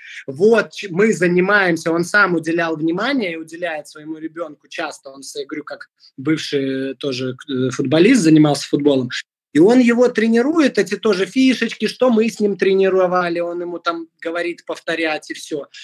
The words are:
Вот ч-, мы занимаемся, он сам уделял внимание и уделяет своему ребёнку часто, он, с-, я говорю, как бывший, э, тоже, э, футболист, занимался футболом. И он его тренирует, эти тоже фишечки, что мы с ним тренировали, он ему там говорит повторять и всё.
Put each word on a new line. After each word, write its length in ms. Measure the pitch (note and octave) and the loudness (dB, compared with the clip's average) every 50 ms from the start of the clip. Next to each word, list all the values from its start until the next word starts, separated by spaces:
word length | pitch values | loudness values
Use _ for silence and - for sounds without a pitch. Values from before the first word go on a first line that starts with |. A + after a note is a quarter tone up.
| - - - - - - | -20 -20 -18 -16 -14 -12
Вот 440 | C3+ C#3 F#3+ A3 A#3 G#3+ A3+ - | -2 2 4 4 6 4 2 0
ч-, 160 | - - - G3 | -6 -14 -12 -6
мы 200 | D#3+ F3 G#3+ A3+ G3 | -2 0 2 2 2
занимаемся, 760 | D3+ F3+ F3 F3 F3+ F3+ F#3+ G#3 G#3 F#3+ F3+ E3+ D#3+ - E3+ | 2 0 2 2 2 2 4 2 2 2 2 0 0 -2 -2
он 140 | E3 E3+ F3 | -2 -2 -2
сам 300 | F3+ - G#3 G3+ F#3 F3+ | 0 2 2 2 2 2
уделял 420 | E3 D#3 E3 E3 E3+ E3+ E3 D#3+ D3+ | -2 -2 -2 -2 -2 -2 -2 -4 -2
внимание 560 | D#3 E3 E3+ F#3 G#3+ C4 C#4+ C4 G#3 F3 E3 | -2 -2 -2 -2 -2 -2 -2 -2 -4 -4 -6
и 20 | |
уделяет 520 | D#3+ D#3+ D#3 E3 E3+ F3 E3+ D#3+ D3+ D3 - | -10 -12 -14 -12 -10 -8 -8 -8 -8 -10 -14
своему 300 | - D#3 D3+ D#3 D#3+ D#3+ | -20 -18 -16 -14 -12 -12
ребёнку 500 | D#3 D#3+ D#3 E3 E3+ D3+ D3 - _ _ | -12 -12 -12 -12 -12 -12 -14 -18 _ _
часто, 400 | - - E3 D3 C#3 - _ C3+ | -12 -10 -10 -10 -10 -14 _ -20
он, 140 | C3+ C3+ C3+ | -20 -18 -18
с-, 160 | - - D3 | -14 -12 -12
я 60 | C#3 | -12
говорю, 180 | C#3 D3+ D3+ C#3+ | -10 -12 -12 -12
как 240 | - C#3 B2 - - _ _ _ _ _ - | -12 -14 -16 -16 -20 _ _ _ _ _ -8
бывший, 760 | C3 D3+ D#3+ D3+ - - D3+ C#3 C3+ C3+ C3+ C3+ C3+ C3+ | -4 -2 -2 -2 -4 -4 -4 -4 -2 -2 -4 -4 -6 -8
э, 20 | C3 | -8
тоже, 400 | - - C#3+ C3 B2 C3 B2+ B2+ B2+ - - | -8 -8 -8 -6 -6 -6 -8 -8 -10 -10 -8
э, 200 | C3+ B2+ C3 C3 | -4 -4 -2 -2
футболист, 500 | B2+ - C#3+ C3 D3+ D#3+ F3+ A3+ C#4 A#3 | -2 -4 -2 0 4 4 6 6 6 4
занимался 460 | E3 D#3+ D#3 D#3 D3+ D3+ C#3+ C#3 - - | 6 6 6 6 6 6 2 0 -2 -2
футболом. 400 | - D3 C#3+ D3 C#3 C3 B2 A#2+ - - - _ _ _ _ _ - | -2 0 2 2 2 2 0 -4 -6 -10 -12 _ _ _ _ _ 2
И 40 | C#3+ | 4
он 200 | E3+ G#3+ B3 C4 | 6 6 6 6
его 280 | B3 A#3 A#3 A#3 B3 B3 | 6 6 4 4 2 2
тренирует, 720 | - G#3+ G#3+ A3+ A3+ A#3 A#3+ D4 E4 E4+ D4 B3 - G#3 | 0 0 0 2 2 2 2 2 2 2 2 2 2 0
эти 180 | G3 F#3+ G#3+ | -2 -2 -4
тоже 300 | G#3 - A3 G3 F3+ G3 | -2 -2 0 0 0 -2
фишечки, 600 | F#3 - C4 C4 C4 A#3+ - A#3 A3 - - A3 G3+ | -2 0 2 2 2 2 0 -2 -4 -4 -4 -6 -6
что 220 | - - B3 C4 | -2 0 2 2
мы 180 | A3+ G#3+ A3+ A3+ | 4 2 2 0
с 100 | - - | 0 -2
ним 160 | G#3 G#3 G3 | -2 -2 0
тренировали, 840 | F#3 F#3+ F#3+ F#3+ F#3+ F#3+ F#3+ F#3 F#3+ F#3 F3 F3+ F3+ F3+ F3 E3+ E3+ | 0 0 2 2 2 2 2 2 2 2 2 0 0 -2 -2 -2 -4
он 200 | E3+ E3+ F3 F3 | -4 -6 -6 -8
ему 180 | F3 F3 F3 E3+ | -8 -8 -10 -6
там 280 | - F3 E3+ E3+ E3 - _ _ - | -6 -6 -6 -6 -8 -14 _ _ -10
говорит 380 | E3 E3 F3 E3+ F3 E3+ - _ | -8 -6 -6 -6 -6 -8 -10 _
повторять 680 | - D#3+ - - - E3 D#3+ E3 D#3+ D#3 D3+ - - | -12 -12 -10 -8 -6 -4 -4 -2 -4 -4 -6 -8 -12
и 20 | D#3+ | -16
всё. 320 | - - - E3 C#3+ C3+ - - - | -16 -12 -10 -10 -10 -10 -12 -18 -20